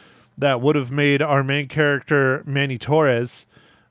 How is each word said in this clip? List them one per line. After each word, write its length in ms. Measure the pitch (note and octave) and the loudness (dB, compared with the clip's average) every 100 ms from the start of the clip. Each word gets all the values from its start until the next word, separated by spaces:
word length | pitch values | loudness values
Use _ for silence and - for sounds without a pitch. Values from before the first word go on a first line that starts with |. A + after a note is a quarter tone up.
| - _ _ - | -20 _ _ -4
that 220 | C#3+ B2+ | -2 0
would 160 | C3 D3+ | 0 0
have 140 | B2 | -2
made 320 | C#3+ C#3+ C#3 | 0 2 2
our 200 | D3+ C#3 | 2 0
main 240 | C3+ C#3+ C#3 | 0 -2 -4
character, 760 | D#3 D3 C#3 - D3 C3+ C3+ - | 0 0 0 0 2 2 0 -4
Manny 320 | C#3 C#3 B2 | -4 -2 -4
Torres, 680 | - D#3 D3 A#2+ A#2+ - - _ _ _ _ | -2 2 2 0 -2 -8 -20 _ _ _ _